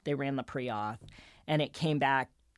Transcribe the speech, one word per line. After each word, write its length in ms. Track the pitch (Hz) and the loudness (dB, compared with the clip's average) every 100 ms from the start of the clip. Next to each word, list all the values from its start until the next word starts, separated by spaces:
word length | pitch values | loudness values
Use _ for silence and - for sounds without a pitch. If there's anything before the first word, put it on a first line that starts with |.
they 100 | - | -4
ran 220 | 143 139 139 | -2 0 -2
the 80 | |
pre-auth, 560 | 123 139 123 107 107 113 - - - - - | -4 -4 -4 -2 -4 -6 -12 -20 -20 -12 -2
and 120 | 151 | 0
it 140 | 143 | 0
came 240 | - 165 147 | -2 0 2
back 320 | 139 135 127 _ _ | 4 2 0 _ _